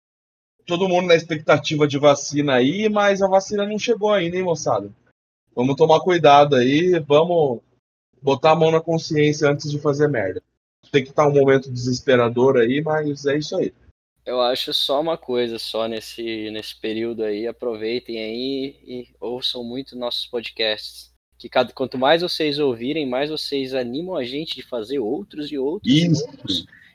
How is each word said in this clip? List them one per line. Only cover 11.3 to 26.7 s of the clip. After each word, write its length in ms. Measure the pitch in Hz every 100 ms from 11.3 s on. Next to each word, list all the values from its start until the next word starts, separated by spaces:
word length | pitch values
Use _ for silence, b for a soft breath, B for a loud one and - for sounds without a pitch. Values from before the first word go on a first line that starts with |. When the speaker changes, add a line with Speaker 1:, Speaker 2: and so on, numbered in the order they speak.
Speaker 1:
momento 380 | 143 139 135 135
desesperador 840 | 123 123 123 - 123 120 120 131 131
aí, 240 | 117 139
mas 440 | 156 156 151 143 139
é 120 | 147
isso 180 | 151 185
aí. 180 | 113 - _ _ _ _ -
Speaker 2:
Eu 160 | 123
acho 320 | 123 127 - 139
só 260 | - 139
uma 160 | 160 165
coisa, 400 | - 123 120 113
só 300 | - 110 113
nesse, 640 | 113 - - 117 113 107
nesse 280 | 107 107 -
período 440 | 113 110 117 113
aí, 240 | 107 104 117
aproveitem 720 | 113 123 110 110 120 - 113
aí 560 | 110 117 131 139 135 139 -
e 220 | 127 120 _
ouçam 440 | 110 123 - 131
muito 340 | 117 123 135 123
nossos 300 | 120 - -
podcasts. 840 | 123 113 - 110 107 - - - _ _ _
Que 120 | 117
cada, 220 | 131 123
quanto 240 | - 131 131
mais 240 | 131 165
vocês 380 | 170 - 156 143
ouvirem, 480 | 143 117 120 156 139
mais 220 | 123 147
vocês 420 | 151 - 143 131
animam 420 | 131 120 131 180 175
a 80 |
gente 320 | 123 139 170 -
de 60 |
fazer 380 | - 123 107 143
outros 520 | 107 143 202 156 147
e 60 | 147
outros 340 | 131 190 -
e 140 | 143 170
Speaker 1:
Isso. 220 | 156 247
Speaker 2:
outros. 380 | - - - b